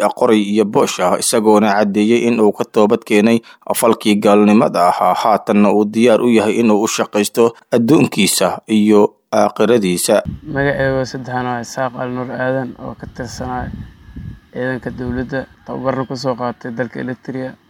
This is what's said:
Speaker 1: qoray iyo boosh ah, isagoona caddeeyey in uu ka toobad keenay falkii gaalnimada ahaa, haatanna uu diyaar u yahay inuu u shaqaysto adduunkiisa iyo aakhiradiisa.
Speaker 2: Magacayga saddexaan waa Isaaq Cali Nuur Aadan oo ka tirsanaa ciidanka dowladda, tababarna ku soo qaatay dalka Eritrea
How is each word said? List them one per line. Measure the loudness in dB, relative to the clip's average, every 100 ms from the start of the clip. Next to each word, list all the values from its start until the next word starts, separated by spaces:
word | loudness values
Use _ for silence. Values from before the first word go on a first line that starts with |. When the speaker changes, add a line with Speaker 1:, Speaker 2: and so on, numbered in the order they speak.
| 0 0
Speaker 1:
qoray | 2 2
iyo | 2 0 0
boosh | 0 -2 -2
ah, | -2 0
isagoona | -2 0 4 4 4 2
caddeeyey | 0 0 2 2 2
in | 2
uu | 0
ka | 0 -4
toobad | 0 2 2 0
keenay | 2 4 2 -2 -14 -6 0
falkii | 0 0 0 2
gaalnimada | 4 4 6 4 4 2 2
ahaa, | 2 0
haatanna | 2 2 0 2 2 2
uu | 2 0
diyaar | 2 4 4
u | 4
yahay | 2 2 2
inuu | 2 2
u | 0
shaqaysto | -2 -2 -2 -2 2 0 0 _
adduunkiisa | 0 2 2 2 0 -2 0 -2 -2 -2
iyo | 2 4 4 4 -2 _
aakhiradiisa. | 0 0 0 2 2 2 -2 2 0 0 -10 -8
Speaker 2:
Magacayga | -4 -2 -2 -2 -2 -4
saddexaan | -8 -8 -6 -6
waa | -6
Isaaq | -8 -8 -8
Cali | -6 -8
Nuur | -8 -8
Aadan | -6 -4 -2 -6 -10
oo | -14 -14
ka | -14 -12
tirsanaa | -12 -10 -8 -8 -8 -12 -16 -20 -20 -16 -16 -16 _
ciidanka | -8 -6 -6 -8
dowladda, | -8 -8 -6 -6 -8 -8 _ -14
tababarna | -6 -4 -4 -6
ku | -6
soo | -6 -4
qaatay | -6 -8 -10
dalka | -8 -8 -8
Eritrea | -10 -10 -10 -10 -10 -14